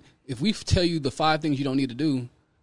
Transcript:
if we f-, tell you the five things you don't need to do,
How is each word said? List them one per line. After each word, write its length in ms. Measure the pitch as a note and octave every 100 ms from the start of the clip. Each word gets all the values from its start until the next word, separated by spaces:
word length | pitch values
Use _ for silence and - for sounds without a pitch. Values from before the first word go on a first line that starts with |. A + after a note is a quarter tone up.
| - _ -
if 140 | A#2
we 100 | F3+
f-, 120 | G#3
tell 200 | - -
you 160 | F3 E3
the 120 | C3+
five 300 | - D#3 D#3
things 180 | D#3 C#3
you 60 | C#3
don't 120 | C3+
need 120 | C3+
to 60 | A#2+
do, 320 | D#3 C3 B2 _ _ _